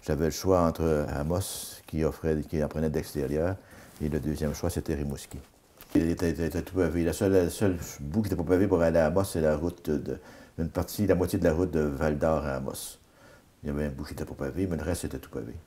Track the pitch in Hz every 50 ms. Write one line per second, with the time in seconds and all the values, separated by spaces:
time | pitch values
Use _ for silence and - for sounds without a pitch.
0 | - - 78 71 80 80 78 - - 92 95 90 85 82 80 - 82 82 78 76
1 | 73 69 71 69 71 78 87 90 101 - - - - - - - - - - 78
2 | 80 73 65 - - 80 78 78 73 - - 80 73 73 - 76 78 80 73 76
3 | 73 - - 76 69 65 71 76 80 87 95 - - - - - - - - -
4 | 76 78 73 78 - 76 76 78 78 76 78 - - 87 - - - - 80 73
5 | 73 71 69 69 - - - 65 67 - _ _ _ _ _ - - - - -
6 | 82 82 85 85 - 85 80 78 82 80 80 82 80 - - 90 92 82 78 87
7 | 82 82 80 - 107 98 98 95 87 85 - - 113 101 92 85 71 - - -
8 | 71 71 78 107 113 104 - 85 85 76 90 90 98 101 92 85 85 82 80 82
9 | 82 78 82 95 98 - - 87 80 78 76 73 78 87 90 - - - 78 71
10 | 64 67 64 - - - - - - - _ - 82 82 - 90 87 - - -
11 | 104 92 90 87 90 90 - 98 92 87 78 80 92 85 80 80 76 76 71 67
12 | 76 78 76 71 78 80 80 76 71 73 67 67 67 64 - - - - - -
13 | _ _ _ _ - - - - _ _ _ _ - 71 71 71 76 73 69 65
14 | 76 - - 71 76 71 71 - 71 69 64 78 95 92 87 78 73 78 90 90
15 | - - 67 65 - - - 64 57 55 57 - -